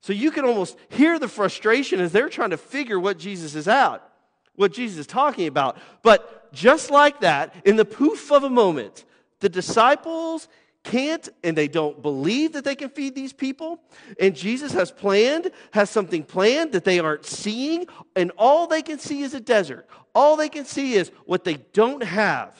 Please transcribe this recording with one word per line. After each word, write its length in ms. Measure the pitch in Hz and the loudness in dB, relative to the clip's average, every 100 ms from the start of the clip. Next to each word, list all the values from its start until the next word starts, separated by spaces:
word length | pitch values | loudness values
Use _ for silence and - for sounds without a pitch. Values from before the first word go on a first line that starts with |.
So 100 | - | -6
you 180 | 202 285 | -2 -2
can 140 | 311 | 0
almost 320 | 269 226 175 - _ | 0 0 -4 -8 _
hear 300 | - 311 339 | 2 2 2
the 80 | 247 | -4
frustration 720 | - 190 - 214 233 269 196 | -2 -2 0 0 0 0 -2
as 140 | 175 | 0
they're 160 | 185 277 | 0 0
trying 220 | - 233 | -2 -4
to 60 | 160 | -4
figure 440 | - 269 262 196 | -8 -8 -4 -2
what 180 | 185 185 | -2 -4
Jesus 380 | 175 190 160 151 | -8 -12 -10 -8
is 100 | 151 | 0
out, 420 | 254 233 113 _ _ _ _ _ | 2 2 0 _ _ _ _ _
what 180 | - 196 | -2 -2
Jesus 260 | 202 240 170 | 0 -10 -10
is 80 | 143 | -8
talking 400 | 226 285 233 165 | 0 0 0 -4
about. 300 | 139 131 - - _ | 0 -2 -4 -16 _
But 480 | 226 202 - - _ | 4 4 4 -20 _
just 360 | 135 190 311 - | 0 4 4 4
like 300 | 285 294 285 | 4 4 4
that, 300 | 190 143 156 - | 0 0 -4 0
in 100 | 196 | 2
the 100 | 220 | 4
poof 460 | 214 - 285 440 - | 2 2 0 0 2
of 140 | 285 | 2
a 60 | 277 | 4
moment, 540 | 247 202 151 101 - _ _ _ _ | 2 2 0 -8 -16 _ _ _ _
the 80 | 196 | -4
disciples 1000 | 180 170 226 233 294 320 330 330 330 - _ _ _ | -2 -4 2 4 2 -2 -8 -6 -8 -12 _ _ _
can't 440 | - 240 277 330 - _ | -6 -4 -4 -6 -10 _
and 140 | 175 160 | -4 -2
they 100 | 151 | -2
don't 320 | 156 151 143 | -2 -4 -4
believe 520 | 147 139 147 240 320 | -6 -4 -2 0 -2
that 120 | 302 | -4
they 120 | 277 277 | -6 -6
can 120 | 285 | -10
feed 260 | - 277 | -8 -10
these 180 | 262 269 | -8 -14
people. 460 | - 269 269 320 339 _ _ - 208 | -8 -8 -8 -10 -12 _ _ -20 0
And 160 | 190 | 0
Jesus 380 | 151 180 254 190 | 0 -6 -6 -4
has 180 | 170 180 | -4 -4
planned, 600 | - 202 196 233 311 359 - - | -4 0 2 2 2 -4 -10 -6
has 180 | 214 202 | -2 0
something 320 | - 180 170 | 0 -4 -6
planned 500 | 147 - 202 277 330 | -6 0 2 2 0
that 120 | 208 | -2
they 140 | 175 180 | 0 0
aren't 280 | 160 151 - | 0 -4 -8
seeing. 600 | - 208 226 277 330 359 - - - | -10 -8 -6 -4 -6 -8 -16 -8 -2
And 160 | 175 - | -2 2
all 280 | 226 302 339 | 4 4 2
they 140 | 320 | -4
can 180 | 320 302 | -4 -12
see 240 | - 285 | -8 -8
is 120 | 277 | -6
a 60 | 277 | -8
desert. 460 | 220 226 160 123 - - _ | 0 0 0 -10 -18 -20 _
All 220 | 214 285 302 | 4 4 4
they 120 | 302 | 0
can 160 | 302 | -4
see 300 | 277 - 277 | -10 -6 0
is 160 | 226 165 _ - | 0 0 _ -6
what 180 | 180 | -4
they 120 | - 147 _ | -2 -6 _
don't 280 | - 226 285 | 2 2 0
have. 520 | 220 180 202 139 95 _ | -6 -2 0 -2 -6 _